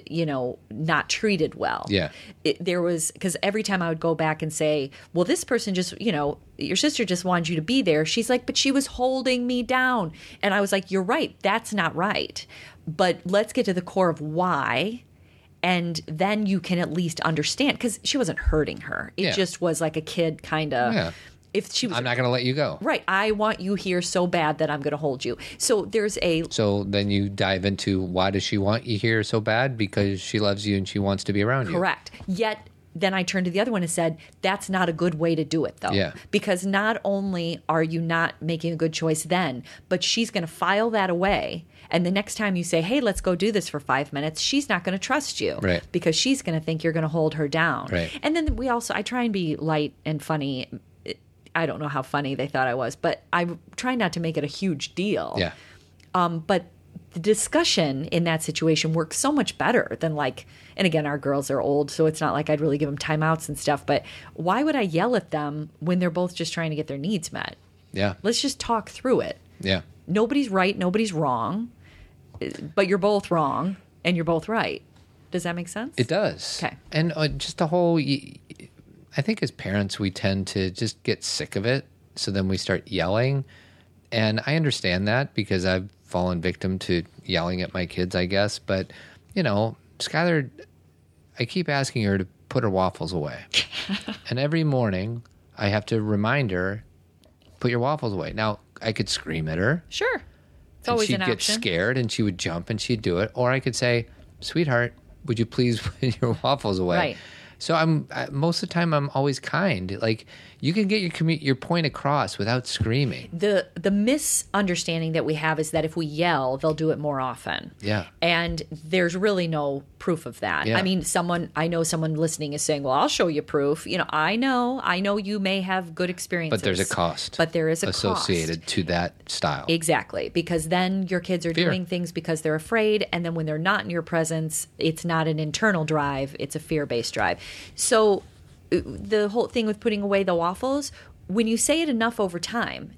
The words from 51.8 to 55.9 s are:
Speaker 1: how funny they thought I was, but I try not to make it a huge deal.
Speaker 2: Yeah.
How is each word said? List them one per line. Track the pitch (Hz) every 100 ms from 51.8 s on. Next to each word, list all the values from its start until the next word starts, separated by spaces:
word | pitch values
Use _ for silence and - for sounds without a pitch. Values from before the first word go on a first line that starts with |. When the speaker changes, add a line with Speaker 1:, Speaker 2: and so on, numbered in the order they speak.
| 147
Speaker 1:
how | 139
funny | 131 143 143 127
they | 135
thought | 131 131
I | 127
was, | 120 -
but | 170 - -
I | 175 175 170 - -
try | 254 254
not | 185
to | 170
make | 165 160
it |
a | 143
huge | - 190 139 -
deal. | - 208 127 67 -
Speaker 2:
Yeah. | 85 - - - -